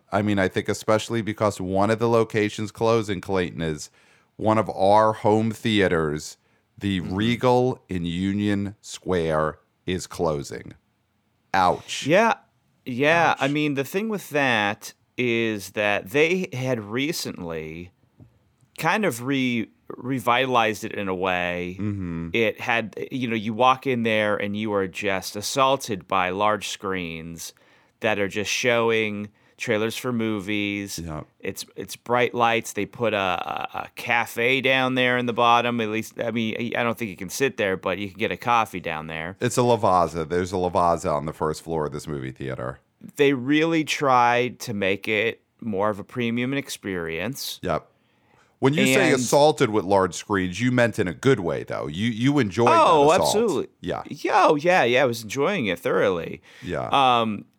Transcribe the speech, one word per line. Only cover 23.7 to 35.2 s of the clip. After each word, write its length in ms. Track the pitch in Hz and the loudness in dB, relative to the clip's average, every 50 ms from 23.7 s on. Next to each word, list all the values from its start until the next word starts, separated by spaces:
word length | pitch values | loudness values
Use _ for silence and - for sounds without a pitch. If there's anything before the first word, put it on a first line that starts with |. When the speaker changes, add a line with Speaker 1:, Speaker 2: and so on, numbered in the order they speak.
| 131 127 - | 4 2 0
Speaker 2:
in 160 | 139 127 120 113 | -2 -2 0 0
there 340 | 113 110 107 107 104 104 | 0 2 2 2 2 0
and 180 | - - 101 101 | 0 -2 -4 -4
you 200 | 104 110 110 104 | -4 -2 0 0
are 120 | 101 95 | 0 0
just 500 | 92 82 - 101 101 98 92 92 - - | -2 -4 -4 -2 -2 -2 -2 -4 -6 -10
assaulted 720 | 104 104 - - 139 135 135 135 135 - - 110 92 - | -8 -8 -4 0 2 2 2 2 0 -2 -4 -6 -6 -4
by 220 | - 95 95 90 90 | -2 0 0 0 0
large 400 | 92 98 104 107 107 104 - - | 0 0 2 2 0 0 -2 -8
screens 880 | - - - 98 95 92 90 82 82 80 80 82 82 82 - - - _ _ _ _ _ _ _ _ - | -10 -8 -6 -6 -4 -4 -6 -8 -8 -10 -12 -12 -14 -14 -14 -16 -18 _ _ _ _ _ _ _ _ -4
that 180 | - 110 107 101 | -2 -2 0 0
are 100 | 101 98 | -2 -2
just 220 | - 107 101 - | -2 -4 -4 -4
showing 800 | - - - 123 120 117 117 117 113 110 110 107 104 101 104 104 _ _ _ _ _ | -4 -2 0 2 2 2 2 2 2 2 0 -2 -4 -6 -10 -10 _ _ _ _ _
trailers 400 | - - - 113 104 107 113 110 | -10 -4 0 0 0 0 -2 -4
for 160 | - - 127 123 | -4 -6 -4 -2
movies. 840 | 113 113 113 110 104 90 98 104 104 101 101 101 104 101 98 - - | -2 -2 -2 -2 -4 -4 -4 -4 -2 -2 -2 -4 -6 -6 -8 -10 -10
Speaker 1:
Yeah. 240 | 82 82 78 76 78 _ _ _ | -10 -8 -8 -10 -10 _ _ _
Speaker 2:
It's, 240 | - 95 95 - - - - | -10 -10 -8 -10 -12 -14 -12
it's 200 | - - - - | -14 -12 -12 -14
bright 380 | - _ - 120 123 123 117 - | -12 _ -2 0 2 2 0 0
lights. 400 | 120 117 117 117 113 110 - - | 0 2 2 2 0 -2 -4 -6
They 100 | - 101 | -6 -6
put 300 | 95 - - 120 110 104 | -6 -6 -4 -2 0 0
a, 20 | |
a, 520 | 101 98 92 87 - - - - - - - - - - | 0 0 0 -2 -2 -4 -6 -6 -6 -6 -8 -8 -10 -12
a 40 | - - | -12 -12
cafe 640 | - - - 117 117 113 - - 117 117 123 131 135 | -10 -4 -2 0 0 0 -2 -2 -2 0 2 2 2
down 360 | 127 131 131 131 131 127 127 | 2 2 2 2 2 0 0
there 200 | 127 127 123 123 | 2 2 2 2
in 80 | 123 | 0